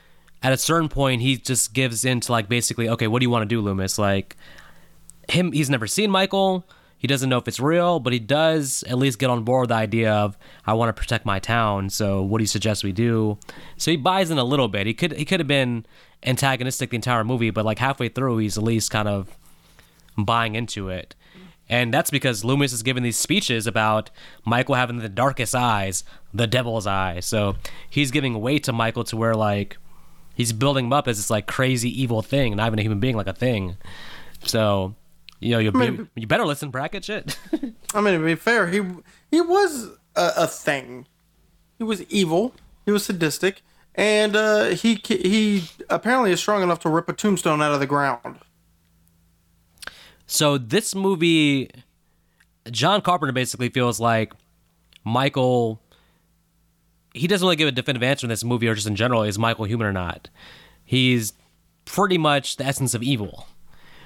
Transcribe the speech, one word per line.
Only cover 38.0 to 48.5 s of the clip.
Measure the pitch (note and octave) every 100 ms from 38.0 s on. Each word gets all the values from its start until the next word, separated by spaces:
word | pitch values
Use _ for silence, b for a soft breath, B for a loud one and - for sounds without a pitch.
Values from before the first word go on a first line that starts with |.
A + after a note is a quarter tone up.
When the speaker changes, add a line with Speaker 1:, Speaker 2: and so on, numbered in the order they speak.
Speaker 2:
mean, | G#3 F3
to | D#3+
be | D#3+
fair, | - A#3 F3
he, | G3+ F#3 F3 - b b
he | D#4
was | E4+ F#4+ G4 C#4+ G3+ - _ -
a, | F3 -
a | E3
thing. | - - C#3 B2 B2+ C#3+ _ _ _ _ _ _ -
He | A3
was | G3+ -
evil. | G3+ F3 E3 B3 - - _ -
He |
was | G3+ G3+
sadistic. | F#3 D#3 - F#3 G3 _ b b -
And, | G3+ G#3+ G#3+ G#3
uh, | G#3+ G#3+ A3+
he, | F3 A3+ G#3+ -
he | A3+ F#3 G#3+ G#3+ G3+ E3 - -
apparently | E3+ G#3+ C4 A3
is | F3
strong | - G#3
enough | F3+ E3+
to | E3+
rip | D#3+ E3
a |
tombstone | D#3+ G#3 F#3 E3+ D3+
out | D3+
of | C#3+
the | C#3
ground. | C#3+ C#3 A#2+ - - _